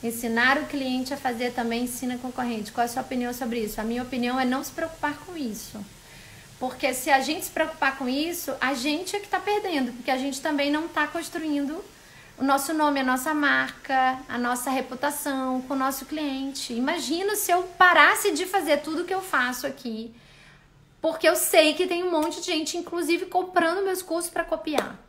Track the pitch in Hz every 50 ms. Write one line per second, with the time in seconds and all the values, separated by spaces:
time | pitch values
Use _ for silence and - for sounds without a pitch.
0 | - 233 226 - - 233 226 233 240 254 277 294 302 - - 285 269 262 254 254
1 | 254 254 285 285 - 262 240 226 247 247 240 - 233 233 233 233 240 240 - -
2 | - 247 247 240 247 254 247 - 254 240 233 214 208 - - - 233 240 240 262
3 | 254 - 269 247 247 240 247 240 269 233 240 240 214 208 - - 214 226 233 247
4 | 247 247 - 247 240 240 247 262 262 247 254 269 - - - - 330 320 320 -
5 | - 294 294 294 - - 359 330 285 226 208 220 - - - 214 202 - - -
6 | - - - - - - - - - - - - 254 254 254 - - 277 254 -
7 | - 320 285 262 254 247 311 370 - - - 339 311 311 320 - 294 269 269 -
8 | 277 247 254 277 311 330 349 339 - - 262 - - 262 285 247 240 302 294 320
9 | 370 - - 403 403 - - 370 370 415 415 415 415 381 349 277 262 233 240 -
10 | - - 269 254 262 277 262 - - 320 302 277 285 285 294 302 320 330 - 320
11 | 302 294 - 339 330 - - 339 320 311 294 285 285 269 311 349 415 - - -
12 | - - - - - - - - - 269 277 277 - - 330 311 302 294 285 277
13 | 262 254 254 262 - 320 302 302 294 277 262 269 262 269 - - - - 269 262
14 | 262 262 262 262 277 - - 240 240 240 247 247 - 285 262 262 254 - 262 254
15 | - 294 294 - - 294 269 262 262 262 262 254 254 - 285 269 262 269 269 -
16 | 262 - 302 302 311 285 269 269 269 277 269 - - - 240 226 254 277 339 339
17 | 254 233 320 339 392 403 427 - - - 349 359 370 370 - - 370 359 349 320
18 | 294 330 392 403 - 415 320 294 359 359 - 392 320 311 294 285 - 311 320 302
19 | 349 349 381 381 370 - - 277 247 247 254 247 - 277 - - - 240 220 220
20 | 226 233 226 - - - - - - - - - _ _ _ - - _ _ _
21 | - 320 320 - - 311 349 339 - - - 339 311 302 302 - 370 359 349 349
22 | 370 359 339 311 302 330 - - - - 349 311 320 - - 349 349 - - 339
23 | 339 285 339 339 381 - - 359 359 359 - 359 339 330 349 392 392 392 370 359
24 | - - 320 339 339 - - 339 330 330 330 311 - 311 302 262 202 - - -
25 | -